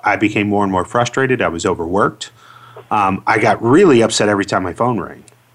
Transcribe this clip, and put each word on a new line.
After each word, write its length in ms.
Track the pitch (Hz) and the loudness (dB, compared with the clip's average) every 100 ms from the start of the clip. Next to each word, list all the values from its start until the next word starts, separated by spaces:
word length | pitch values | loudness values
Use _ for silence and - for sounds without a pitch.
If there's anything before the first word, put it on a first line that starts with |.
I 120 | 107 98 | -2 0
became 320 | 104 107 104 | 0 0 -2
more 160 | 101 | 0
and 80 | 101 | 0
more 120 | 92 | -2
frustrated. 560 | 87 120 120 - 131 127 | -2 -2 -2 -2 -2 0
I 80 | 90 | -2
was 160 | 82 | -2
overworked. 680 | 95 85 85 92 135 - - _ - - - - - | -2 -2 -2 0 -2 -4 -14 _ -20 -20 -20 -20 -6
Um, 320 | 107 98 95 - | -2 0 -2 -2
I 120 | 110 | 0
got 240 | 113 98 | 0 0
really 400 | 113 143 196 123 | 2 4 6 6
upset 260 | 110 - 107 | 4 0 0
every 160 | 104 | 0
time 180 | 98 107 | -2 -4
my 120 | 92 | -4
phone 260 | 85 120 113 | -4 -2 -2
rang 240 | 76 67 - _ _ | -6 -14 -20 _ _